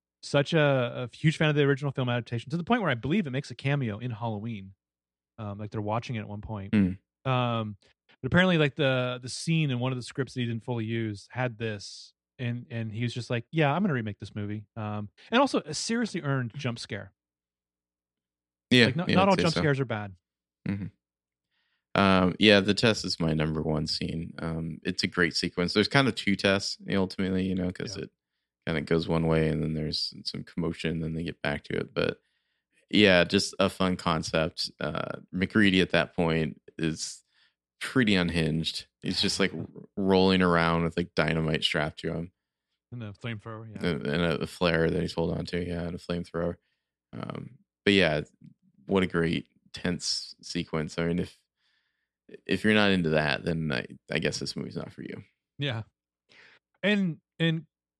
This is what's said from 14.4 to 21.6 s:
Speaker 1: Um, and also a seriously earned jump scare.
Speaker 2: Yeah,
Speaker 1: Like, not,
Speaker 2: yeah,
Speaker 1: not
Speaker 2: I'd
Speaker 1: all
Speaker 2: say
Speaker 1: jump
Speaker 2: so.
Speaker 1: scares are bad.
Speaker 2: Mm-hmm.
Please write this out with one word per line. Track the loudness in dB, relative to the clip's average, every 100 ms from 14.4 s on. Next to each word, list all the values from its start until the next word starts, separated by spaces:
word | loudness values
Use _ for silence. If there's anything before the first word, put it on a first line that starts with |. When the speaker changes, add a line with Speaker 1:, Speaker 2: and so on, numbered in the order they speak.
| -6 -6 -10 -10
Speaker 1:
Um, | -6 -6 -8 _ -2
and | 2
also | 2 0 -4
a |
seriously | -6 -4 -2 -2 -4
earned | -2 -2 -2 -6
jump | -6 -6
scare. | -8 -10 -12 _ _ _ _ _ _ _ _ _ _ _ _ _ _ _ 4
Speaker 2:
Yeah, | 6 6
Speaker 1:
Like, | 4
not, | 2
Speaker 2:
yeah, | 4
Speaker 1:
not |
Speaker 2:
I'd | 4
Speaker 1:
all | 4
Speaker 2:
say |
Speaker 1:
jump | 2 2
Speaker 2:
so. |
Speaker 1:
scares | 2 2
are | -2
bad. | -4 -8 -14 _ _ _ _ -8
Speaker 2:
Mm-hmm. | -6 -8 -14 _ _ _ _ _ _